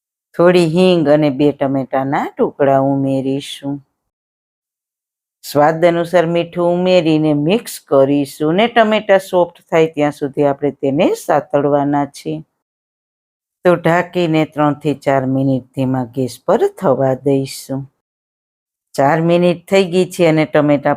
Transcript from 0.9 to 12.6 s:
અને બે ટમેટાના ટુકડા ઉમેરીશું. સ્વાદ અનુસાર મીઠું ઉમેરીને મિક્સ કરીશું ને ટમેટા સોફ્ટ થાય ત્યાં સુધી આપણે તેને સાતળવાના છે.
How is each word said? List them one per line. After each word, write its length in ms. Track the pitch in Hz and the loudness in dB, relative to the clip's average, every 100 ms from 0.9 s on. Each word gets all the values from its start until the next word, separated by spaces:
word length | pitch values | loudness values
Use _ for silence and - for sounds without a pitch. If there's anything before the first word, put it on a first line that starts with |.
| 175 143 | 2 2
અને 220 | 151 151 131 | 2 2 0
બે 100 | 147 | 0
ટમેટાના 760 | 143 139 135 123 135 135 156 311 | 0 -2 -4 -4 -4 -2 -4 -4
ટુકડા 480 | - 247 - 139 135 135 | -4 -4 0 0 2 0
ઉમેરીશું. 840 | 139 135 135 131 135 - - 139 143 _ _ _ _ _ _ _ _ _ _ _ _ _ _ _ _ | -2 -2 -2 -4 -6 -8 -12 -10 -10 _ _ _ _ _ _ _ _ _ _ _ _ _ _ _ _
સ્વાદ 420 | - 143 147 160 175 | -4 2 2 4 2
અનુસાર 380 | 170 165 175 165 | 2 0 0 0
મીઠું 460 | 170 170 175 175 | -2 -4 -2 -2
ઉમેરીને 580 | 175 180 185 160 156 156 147 151 | 0 2 2 2 2 2 0 0
મિક્સ 320 | 220 - - - | -2 -4 -16 0
કરીશું 680 | 139 135 143 139 - 151 175 | 2 4 2 -2 -4 -2 0
ને 60 | 233 | 0
ટમેટા 520 | 233 214 214 214 196 - | 2 2 0 2 0 2
સોફ્ટ 340 | 185 170 - - | -2 -2 -4 -4
થાય 240 | 165 160 | 0 0
ત્યાં 240 | 156 147 147 | 0 -2 -2
સુધી 320 | 143 143 143 | -6 -2 -2
આપણે 220 | 139 143 - | 0 -4 -4
તેને 260 | 139 139 247 453 | -2 0 0 -2
સાતળવાના 960 | - 151 - 143 143 143 143 143 139 - | -2 -2 0 -2 0 0 0 -2 -4 -8
છે. 160 | 160 156 156 _ | -10 -10 -12 _